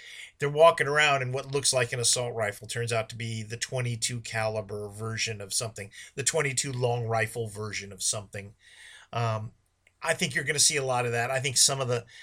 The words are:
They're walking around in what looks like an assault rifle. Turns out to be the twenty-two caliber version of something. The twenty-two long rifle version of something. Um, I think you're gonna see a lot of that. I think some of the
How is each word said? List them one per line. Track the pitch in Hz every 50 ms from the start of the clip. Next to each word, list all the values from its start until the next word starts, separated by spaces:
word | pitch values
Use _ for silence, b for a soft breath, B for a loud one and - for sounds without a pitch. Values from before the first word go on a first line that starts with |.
| B B B B B B B -
They're | 143 143
walking | 147 147 165 170 165 - 147
around | 139 147 151 151 151 139 135
in | 131 127
what | 123 135 135 135
looks | 135 143 - -
like | - 127 123 120
an | 139 123
assault | 117 - - 131 120 120 113
rifle. | 117 107 104 104 - 110 107
Turns | - 120 120 113
out | 117 113 107 -
to | -
be | 110 117 113 113 110
the | 110 104 117
twenty-two | 117 - - 135 127 123 120 120 113 113 - 123 117
caliber | 113 - - 113 110 110 110 110 104 98 107 104 104 101
version | 101 104 110 113 113 107 - 117 110 101
of | 101 95
something. | - - 123 110 - - 98 98 B B B B B
The | 139
twenty-two | 131 - - 160 147 139 127 123 - 143
long | 127 123 127 120 120 123 117
rifle | 110 113 113 113 110 - 120 113 107
version | - 107 107 107 98 95 98 98
of | 101 92
something. | - - - 107 98 101 - 101 98 101 110 B B B B B B B B B B B
Um, | - 117 120 113 110 110 107 117 - _ _ _ _ _ _ _ _ -
I | - - 160
think | - 185 147 120
you're | 165 143
gonna | 135 156 135
see | - - 160
a | 143 135
lot | 131 127 123 123
of | 120
that. | 117 117 120 123
I | 131 131
think | 127 143 123
some | - - - 139 135
of | 135 120
the | 123 120 - B B B